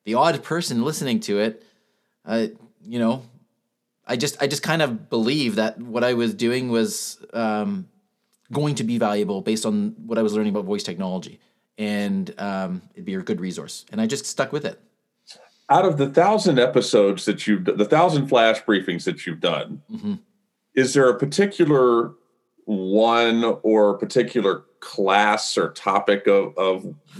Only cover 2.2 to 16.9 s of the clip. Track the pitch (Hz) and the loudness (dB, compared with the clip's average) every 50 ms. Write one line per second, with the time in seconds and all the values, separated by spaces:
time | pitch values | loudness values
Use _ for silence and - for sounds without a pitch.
2.2 | _ 78 110 113 113 107 - - - _ _ _ _ 110 117 120 117 113 123 135 | _ -6 -4 -2 -2 -4 -6 -12 -20 _ _ _ _ -10 -4 -2 0 0 0 -2
3.2 | - - _ _ _ _ _ _ _ _ _ _ _ _ _ _ _ - 123 123 | -6 -14 _ _ _ _ _ _ _ _ _ _ _ _ _ _ _ -6 -4 -4
4.2 | 147 143 - - - 135 - - - 131 160 160 156 139 117 107 - - - 117 | -2 -4 -2 -2 -2 -2 -2 -4 -2 -2 0 0 0 0 -2 -6 -8 -4 -2 0
5.2 | 113 117 143 156 139 120 101 104 110 110 - - 117 123 110 120 120 123 123 117 | 0 0 0 0 0 0 0 0 0 -2 -4 -6 -12 -8 -2 0 0 2 2 0
6.2 | 117 113 107 98 120 117 123 127 127 123 117 113 110 104 - - - - - - | 0 -2 -2 -2 -2 0 0 -2 -2 -2 0 0 0 -2 -4 -6 -10 -12 -12 -16
7.2 | - - - 117 117 110 107 107 107 101 101 95 92 - _ _ _ _ _ _ | -18 -12 -8 -6 -4 -2 -2 -2 -4 -4 -6 -6 -8 -12 _ _ _ _ _ _
8.2 | _ _ _ _ _ _ 127 143 147 147 143 - 113 110 120 113 113 107 104 104 | _ _ _ _ _ _ -4 -2 -2 -2 -2 -2 -2 -2 0 0 0 0 0 0
9.2 | 104 95 104 95 92 110 110 110 - 113 104 104 104 107 110 - - 113 113 110 | -2 -2 -4 -4 -2 -2 -2 -2 -2 -2 -2 -2 -2 -4 -6 -8 -10 -4 -2 0
10.2 | 110 107 104 107 107 107 98 104 95 92 104 101 - - 90 85 95 92 92 92 | 0 0 0 0 0 0 -2 -2 -4 -4 -4 -6 -6 -8 -8 -8 -6 -6 -6 -8
11.2 | 85 - - - _ _ _ _ _ _ _ - 107 104 104 104 101 101 98 95 | -10 -12 -18 -20 _ _ _ _ _ _ _ -8 -6 -6 -4 -4 -4 -2 -4 -4
12.2 | 95 - - - 98 101 98 95 95 92 90 90 - _ _ - 90 101 95 95 | -4 -6 -10 -10 -8 -6 -6 -6 -6 -6 -8 -10 -12 _ _ -14 -10 -8 -6 -6
13.2 | 87 - 104 87 90 92 85 76 71 85 - - - _ - 101 113 110 - - | -4 -4 -4 -4 -4 -6 -8 -10 -12 -14 -16 -18 -16 _ -6 -4 -2 -2 -4 -6
14.2 | - - - - 139 135 - 151 147 95 - - _ _ _ _ _ _ _ _ | -6 -8 -6 -6 -4 -4 -4 -6 -6 -8 -10 -12 _ _ _ _ _ _ _ _
15.2 | _ - - - - _ _ _ _ - 139 170 190 190 160 143 139 139 143 160 | _ -20 -20 -20 -20 _ _ _ _ 2 2 4 4 4 2 0 0 2 4 4
16.2 | 175 196 220 214 - 196 151 123 120 127 - 120 113 - | 4 4 4 2 2 4 4 4 4 4 4 2 2 4